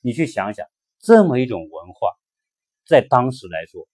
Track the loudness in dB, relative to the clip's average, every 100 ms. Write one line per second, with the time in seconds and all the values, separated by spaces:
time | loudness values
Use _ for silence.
0 | -8 -4 -6 -4 -8 -10 -16 _ _ _
1 | 4 6 6 0 -2 -6 -10 -18 -20 -8
2 | -8 -8 _ _ _ _ _ _ _ 2
3 | 4 0 0 -8 -12 -12 -12 -20 -20